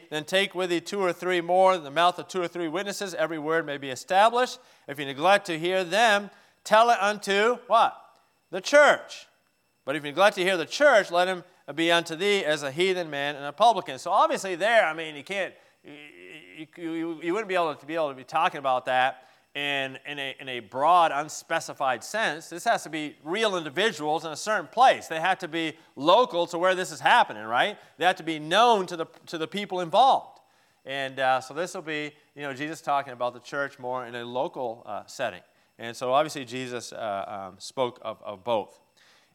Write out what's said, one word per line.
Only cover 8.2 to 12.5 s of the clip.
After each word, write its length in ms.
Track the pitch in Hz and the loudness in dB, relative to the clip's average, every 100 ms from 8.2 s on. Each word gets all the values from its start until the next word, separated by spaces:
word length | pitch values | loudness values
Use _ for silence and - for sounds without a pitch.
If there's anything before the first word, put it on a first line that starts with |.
| _ _ _ | _ _ _
"The 80 | 175 | -10
church. 680 | - 285 285 165 - - - _ _ _ _ _ | 2 6 6 4 -2 -18 -20 _ _ _ _ _
But 120 | - 147 | -8 -6
if 80 | |
you 60 | 147 | -4
neglect 240 | 143 196 208 | 4 4 4
to 80 | |
hear 120 | 180 185 | 2 0
the 80 | |
church, 460 | 151 - 285 233 170 | -2 4 6 6 4
let 160 | 175 180 | 2 2
him 160 | 185 - _ - | 0 -8 _ -10
be 160 | 143 165 | -2 2
unto 240 | 170 165 | 2 0
thee 300 | 160 202 202 | -2 0 2
as 180 | 151 | 2